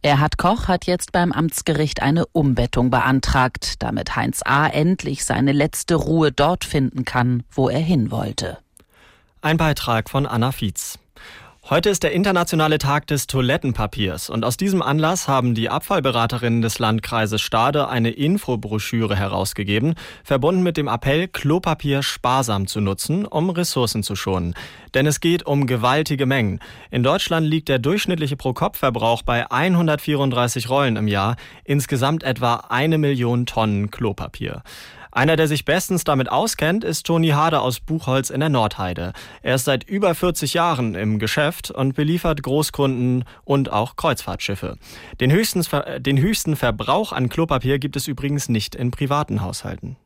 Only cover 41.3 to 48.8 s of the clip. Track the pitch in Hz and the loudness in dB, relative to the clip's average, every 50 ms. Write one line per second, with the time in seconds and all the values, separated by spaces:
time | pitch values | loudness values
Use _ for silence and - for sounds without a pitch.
41.3 | - - 151 147 175 - - - - - 131 135 127 - 147 151 165 180 - 175 | 0 2 0 0 0 -4 -10 -12 -4 -2 -2 -2 0 0 0 2 0 0 0 0
42.3 | 156 143 135 - 131 151 151 - - - 139 135 131 120 123 127 127 127 123 - | -2 -2 -2 0 0 0 0 0 0 0 0 0 2 0 0 2 2 0 -2 -4
43.3 | - - - - 139 139 135 - - 104 110 120 - - - 165 131 - - - | -12 -20 -2 0 2 2 2 2 2 0 0 0 -4 -2 0 0 0 0 -4 -8
44.3 | 92 - - - 98 98 - - - - - - - - - - - - 127 127 | -8 -6 -4 -6 -6 -6 -6 -10 -10 -10 -16 -20 -20 -20 -18 -18 -6 0 2 4
45.3 | 147 190 226 - - 185 170 - - 143 143 - 131 127 127 135 139 139 131 202 | 4 4 4 2 0 -2 -2 0 -2 -2 -2 -4 -8 -6 -2 0 2 2 4 2
46.3 | 226 - - 165 151 139 - 123 113 107 - - 139 180 220 - - - 127 120 | 0 0 0 -2 -2 0 0 0 0 0 0 0 2 2 2 -2 -2 -2 -2 -2
47.3 | - - 165 160 147 127 113 127 139 139 131 147 139 143 131 - 139 131 135 143 | 0 0 0 2 0 0 2 2 0 0 0 -4 -4 -4 -4 -4 -6 -4 -4 -2
48.3 | 143 143 - - 120 110 101 - - - | -2 -2 0 0 0 0 0 -2 -6 -4